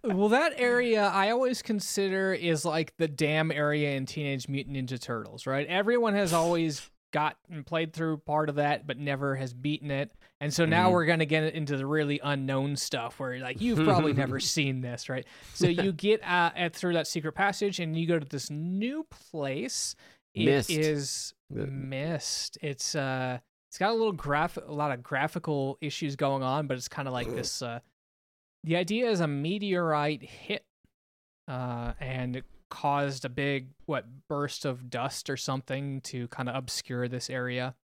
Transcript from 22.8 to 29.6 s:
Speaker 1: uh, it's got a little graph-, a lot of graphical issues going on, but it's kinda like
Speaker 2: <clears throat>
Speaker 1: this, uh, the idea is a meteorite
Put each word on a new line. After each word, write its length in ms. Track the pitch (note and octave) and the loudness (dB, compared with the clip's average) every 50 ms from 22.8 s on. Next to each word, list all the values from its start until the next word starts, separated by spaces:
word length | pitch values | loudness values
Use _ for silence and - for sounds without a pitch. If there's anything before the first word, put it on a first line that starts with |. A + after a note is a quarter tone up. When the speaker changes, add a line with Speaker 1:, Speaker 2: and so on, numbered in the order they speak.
| - - - | -4 -2 -2
Speaker 1:
uh, 440 | D#3 C3+ C3 C3 C3 B2+ B2+ B2+ B2 _ _ _ _ _ _ | -2 -2 -2 -2 -2 -2 -2 -4 -6 _ _ _ _ _ _
it's 60 | - - | -4 0
got 120 | F#3 G#3 | 0 2
a 40 | A#3 | 2
little 180 | A3+ A3+ A3 | 2 2 0
graph-, 440 | F#3+ D3+ - D3 C#3+ D3 D#3+ F3 - - - | 0 -2 0 2 2 2 2 2 -2 -8 -10
a 80 | - | -6
lot 200 | D3+ D3 D3 D3 | -2 -2 0 0
of 100 | C3+ A#2+ | 0 -4
graphical 760 | B2 - C#3+ C3 C#3+ D#3 - F3 - E3 D3+ C#3 C3+ C3+ C#3 _ | -4 -4 0 0 0 0 -2 -4 -2 -2 0 0 0 -2 -4 _
issues 340 | D#3+ D3 - - E3 C#3+ C#3 | -6 -6 -4 -4 -4 -4 -2
going 300 | - D3+ C#3 C3+ C3+ C3 | 0 0 0 2 0 0
on, 240 | C3 C3 D3+ D3+ C#3 | 0 0 0 0 -2
but 80 | C3 | -4
it's 100 | B2+ B2 | -6 -6
kinda 240 | - - - C#3 C3+ | -8 -8 -6 -6 -4
like 160 | B2+ B2 A#2+ A#2 | -4 -4 -4 -4
Speaker 2:
<clears throat> 60 | A#2+ | -4
Speaker 1:
this, 260 | A#2 B2 - - - | -4 -4 -4 -6 -6
uh, 200 | C3 A#2+ A#2 A#2 - _ _ _ _ _ _ _ _ _ _ _ _ _ _ _ - | -6 -6 -8 -10 -12 _ _ _ _ _ _ _ _ _ _ _ _ _ _ _ -2
the 100 | D#3+ E3 | 0 2
idea 340 | F3 F3+ E3+ G#3 A#3 B3+ A#3 | 2 2 0 0 0 2 2
is 120 | G#3+ F3 | 2 2
a 80 | E3+ D3+ | 2 0
meteorite 960 | C#3+ C#3 C#3+ D#3+ G3 G#3+ | 0 0 0 -2 -2 -2